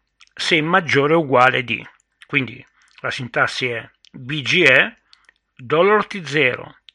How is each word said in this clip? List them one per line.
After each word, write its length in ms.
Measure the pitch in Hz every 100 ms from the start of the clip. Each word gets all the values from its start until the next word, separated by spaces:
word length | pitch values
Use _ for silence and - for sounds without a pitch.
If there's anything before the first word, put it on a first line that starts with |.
| _ _ _
se 260 | - - 170
maggiore 520 | 156 185 156 139 143
o 60 | 170
uguale 440 | 143 127 127 127
di. 240 | 120 113 117 _ _ _ -
Quindi 400 | 143 120 117 - _ _ _
la 100 | 131
sintassi 560 | - 120 151 127 - 127
è 200 | 113 101 _ _
B 300 | 135 127 151
G 220 | 117 160 151
E, 300 | 131 202 - _ _ _ _ _ -
dollaro 500 | 123 151 196 214 196
T 180 | 202
zero, 560 | 147 143 131 117 - - _